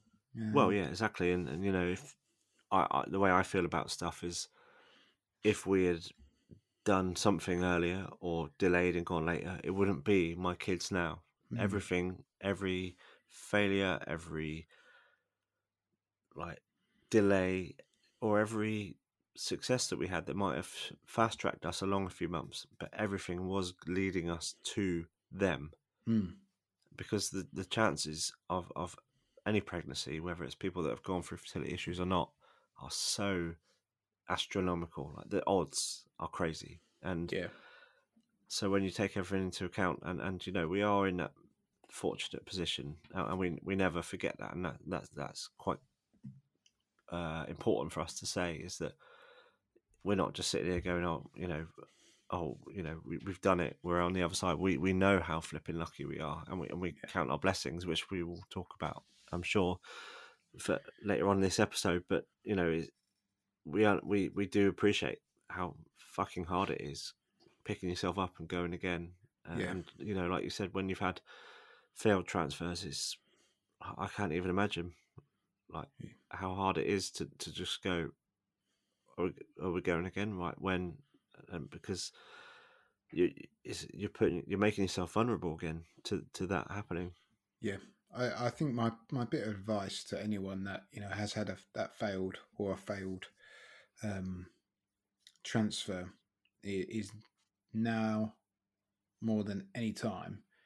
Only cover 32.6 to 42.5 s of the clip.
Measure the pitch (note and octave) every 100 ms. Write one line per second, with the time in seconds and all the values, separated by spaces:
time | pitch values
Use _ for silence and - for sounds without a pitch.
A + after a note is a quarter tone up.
32.6 | _ - C2+ - - - G2+ F#2 E2+ E2
33.6 | _ _ _ _ _ _ - F2+ - G2+
34.6 | F2+ F2 E2+ - D2 D2 - G2 - F#2+
35.6 | D2 - - - - - - - E2+ D#2
36.6 | - E2 _ _ F2 E2+ E2+ F2+ E2+ -
37.6 | - - - _ _ _ _ _ - -
38.6 | G2+ G2 F#2+ - G2 G2+ F2+ F#2+ F#2 -
39.6 | F2+ - F#2 C#2+ D#2 F2+ F#2 F2+ - F#2
40.6 | E2 F#2+ G#2 G2+ G2 F2+ D2 - - _
41.6 | _ _ - - F#2+ - - - -